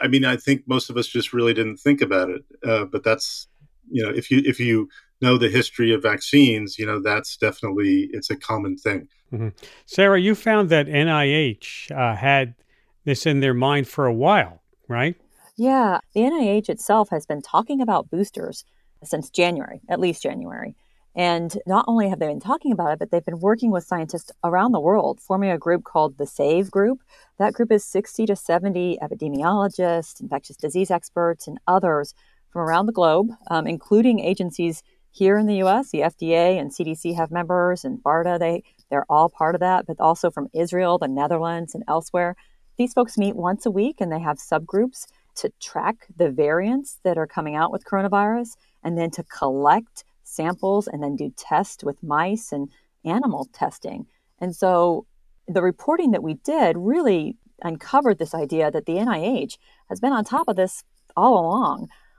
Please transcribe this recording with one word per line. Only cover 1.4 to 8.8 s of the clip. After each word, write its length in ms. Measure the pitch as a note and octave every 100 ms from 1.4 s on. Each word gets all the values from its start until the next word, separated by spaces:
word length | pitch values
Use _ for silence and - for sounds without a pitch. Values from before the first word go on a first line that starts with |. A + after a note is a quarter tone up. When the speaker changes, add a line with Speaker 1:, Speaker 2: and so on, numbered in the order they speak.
| A#2
Speaker 1:
didn't 240 | A2+ A2 G2+
think 220 | C#3+ C#3+
about 300 | - F#2+ F2+
it. 160 | F2+ - -
Uh, 220 | - A2 G2
but 180 | G#2+
that's, 440 | A2+ A2 - - - _ _ _ -
you 140 | C3
know, 60 | G#2+
if 200 | - -
you, 140 | C3+ C#3+
if 140 | -
you 280 | A#2+ A2+ G#2 - _ _
know 180 | B2+ B2+
the 120 | A#2
history 420 | A#2+ A2+ - A#2
of 100 | A2
vaccines, 760 | A2 G#2 - C#3+ C3+ A2 G2+ -
you 80 | G#2+
know, 160 | G#2+
that's 340 | G2+ G#2 - -
definitely, 720 | G#2+ - G#2+ G2 G2 F#2+ G2
it's 160 | A2 -
a 60 | G#2+
common 420 | - A2 G2
thing. 300 | F#2